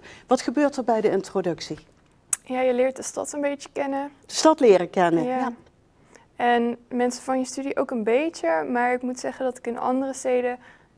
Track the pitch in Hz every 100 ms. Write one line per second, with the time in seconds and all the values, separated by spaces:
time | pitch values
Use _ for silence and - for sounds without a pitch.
0 | - - - 247 - 262 285 277 233 220
1 | 208 196 - 196 180 151 - 151 - _
2 | _ _ - - - 254 254 247 262 262
3 | - - 277 294 285 285 - 277 277 277
4 | 285 - - - 311 311 247 180 170 196
5 | 170 165 247 254 247 233 - _ _ _
6 | _ - _ - 240 240 240 240 - 247
7 | 247 247 - 262 254 - 269 - 269 247
8 | 214 247 320 - 330 320 302 240 247 247
9 | 254 254 262 - 262 247 233 233 240 254
10 | 269 262 262 247 247 247 - - _